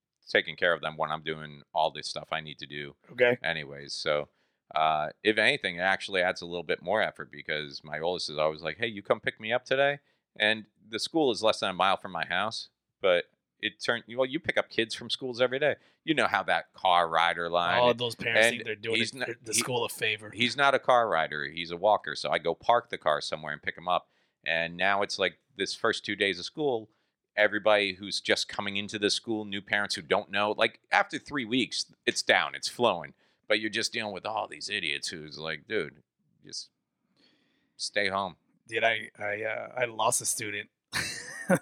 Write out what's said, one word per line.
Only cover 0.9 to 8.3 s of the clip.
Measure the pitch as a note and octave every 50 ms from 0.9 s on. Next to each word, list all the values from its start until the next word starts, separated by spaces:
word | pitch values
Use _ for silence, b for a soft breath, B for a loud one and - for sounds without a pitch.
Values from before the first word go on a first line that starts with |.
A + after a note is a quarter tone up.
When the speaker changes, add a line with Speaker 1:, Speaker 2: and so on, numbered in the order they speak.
| D#2
Speaker 1:
when | D2+ D#2+ D2+
I'm | D#2 D#2+ D#2
doing | D#2 D#2+ D#2 D2+ D2+ D2 C#2+ - _ -
all | D#2+ D#2 D#2+
this | D2 D2+ D2
stuff | - - D2+ D2+ -
I | E2 D#2+
need | D#2 D2+ C#2+ -
to | C#2+
do | C2+ C#2+ D2 C#2+ C#2+ C2+ _ _ -
Speaker 2:
Okay. | E2 D2 B2 A#2+ B2 - -
Speaker 1:
anyways. | E2 E2 D#2+ D2 C2+ C#2 C#2+ C#2+ C#2+ -
So, | - - D#2+ D2+ D2 D2 - _ _ _ _ _ _ _ - -
uh, | D#2 D#2 D#2 D#2 D2+ D2+ D2+ - _ -
if | G#2 A2
anything, | G#2+ G#2+ A#2+ C#3+ - - F#2+ F2
it | E2+
actually | F2+ F#2+ F#2+ F2+ - - G2 F#2
adds | F2+ F#2 F2+ -
a | F2
little | E2+ E2+ F2 E2
bit | D2+ E2+ -
more | - E2+ G2+ A2
effort | F#2+ D#2 - - D#2 -
because | D2 D2 C#2+ - D#2 D2+ D2+ C#2+ C#2 - -
my | D2+ D2 D2+
oldest | D#2+ F2 F2+ E2+ -
is | -